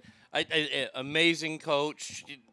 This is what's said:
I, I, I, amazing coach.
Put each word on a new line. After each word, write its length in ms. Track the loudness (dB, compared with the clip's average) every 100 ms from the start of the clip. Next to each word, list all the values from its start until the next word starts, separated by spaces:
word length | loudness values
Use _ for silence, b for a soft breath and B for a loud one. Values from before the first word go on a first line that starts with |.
| b b b
I, 60 | -2
I, 60 | 0
I, 360 | 0 0 -2 -4
amazing 640 | -6 -2 4 4 4 -2 -6
coach. 680 | 0 0 0 -4 -12 -12 -14 -18 _